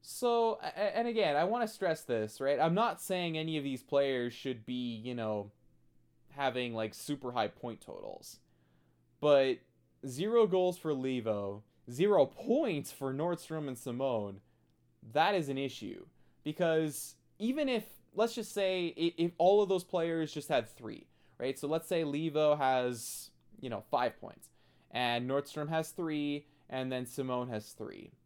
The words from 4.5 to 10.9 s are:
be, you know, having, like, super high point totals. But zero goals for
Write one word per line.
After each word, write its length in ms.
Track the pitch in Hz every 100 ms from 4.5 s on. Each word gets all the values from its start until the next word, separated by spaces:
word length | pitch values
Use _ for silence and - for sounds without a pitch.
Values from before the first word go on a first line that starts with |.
| 120 110
be, 300 | 123 123 113
you 180 | 117
know, 360 | 120 110 107 104 _ _ _ _ _ _ _ _
having, 440 | 143 135 123 123
like, 180 | 113 110
super 400 | - - 143 127
high 160 | 120 104
point 320 | - 120 113
totals. 580 | - 50 52 - - - _ _ _ _ _ _ _ _
But 380 | 147 143 135 123 _ _ _ _ 135
zero 400 | 127 202 233 214
goals 300 | 185 180 175
for 160 | 160